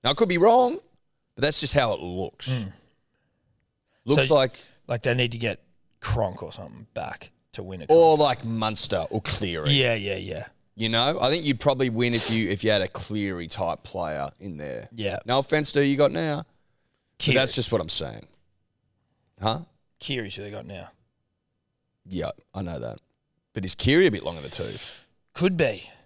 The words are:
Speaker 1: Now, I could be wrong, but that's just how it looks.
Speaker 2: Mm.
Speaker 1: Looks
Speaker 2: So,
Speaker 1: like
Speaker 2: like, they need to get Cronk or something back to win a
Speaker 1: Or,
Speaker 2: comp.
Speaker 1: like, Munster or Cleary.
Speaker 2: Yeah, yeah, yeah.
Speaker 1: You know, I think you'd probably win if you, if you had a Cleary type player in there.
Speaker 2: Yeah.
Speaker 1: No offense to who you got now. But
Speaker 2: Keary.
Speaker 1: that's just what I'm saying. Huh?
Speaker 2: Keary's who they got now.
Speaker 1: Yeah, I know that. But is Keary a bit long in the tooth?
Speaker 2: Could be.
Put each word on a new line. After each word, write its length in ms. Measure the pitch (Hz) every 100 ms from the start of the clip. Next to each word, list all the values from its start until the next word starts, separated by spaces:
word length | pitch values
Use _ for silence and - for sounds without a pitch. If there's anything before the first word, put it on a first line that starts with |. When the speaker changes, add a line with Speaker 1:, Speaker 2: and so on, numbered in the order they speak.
Speaker 1:
Now, 60 | 123
I 40 |
could 140 | 143 220
be 80 | 175
wrong, 420 | 196 233 247 339 _ _ _ _ _
but 60 | -
that's 180 | 143 147
just 120 | 143
how 200 | 147 120
it 60 | 101
looks. 480 | 87 90 92 _ -
Speaker 2:
Mm. 220 | 127 98 - _ _ _ _ _ _ _ _ _ _ _ _
Speaker 1:
Looks 240 | 113 147 135
Speaker 2:
So, 60 |
Speaker 1:
like 240 | 151 131 - - _ -
Speaker 2:
like, 160 | 120
they 120 | 123
need 180 | 123 123
to 60 | 117
get 220 | 117 - _ _ _ _
Cronk 420 | - 110 101 90
or 80 | 80
something 360 | - 82 55 107
back 360 | - - - - _ _
to 100 | -
win 200 | 92 95
a 40 | 76
Speaker 1:
Or, 280 | 160 165 151
Speaker 2:
comp. 40 |
Speaker 1:
like, 240 | 147 123
Munster 600 | 113 113 110 104 - 90 80
or 100 | 110
Cleary. 500 | - - 98 82 76
Speaker 2:
Yeah, 240 | 143 127
yeah, 220 | 113 101 95
yeah. 300 | 95 - - _ _
Speaker 1:
You 140 | - 113
know, 300 | 113 127 156
I 100 | 131
think 140 | 165
you'd 160 | 151 120
probably 300 | 143 131 131
win 220 | 113 120
if 160 | 117 -
you, 200 | 113 104
if 140 | 101
you 60 | 110
had 100 | 104
a 60 | 92
Cleary 580 | - - 107 98 90 85
type 380 | - 85 80
player 460 | - 95 82 76 69 _
in 160 | 95 78
there. 320 | 73 58 -
Speaker 2:
Yeah. 280 | 117 101 - -
Speaker 1:
No 120 | 131
offense 320 | 139 156 151
to 60 | 143
who 40 | 143
you 100 | 139
got 140 | 143
now. 280 | 156 160 147
But 80 | 165 _ _ _ _ _ _ _
Speaker 2:
Keary. 180 | - 131
Speaker 1:
that's 180 | 131
just 160 | - 120
what 100 | 110
I'm 80 | 82
saying. 360 | - 71 55 - _ _ _ _ _ _ _ _ _ _ _
Huh? 200 | 101 113 - _ _ _
Speaker 2:
Keary's 340 | - 131 104
who 80 | 101
they 80 | 101
got 160 | 104 -
now. 220 | 95 - _ _ _ _ _ _ _ _ _ _ _
Speaker 1:
Yeah, 260 | - 92 76 - _
I 100 | 95
know 180 | 92 76
that. 180 | 58 55 _ _ _ _ _
But 120 | -
is 120 | 92 -
Keary 300 | 131 156 185
a 40 |
bit 140 | 104
long 120 | 73 85
in 60 |
the 60 | 69
tooth? 560 | - - - - - _ _ _
Speaker 2:
Could 220 | - 185 175
be. 320 | 139 101 - -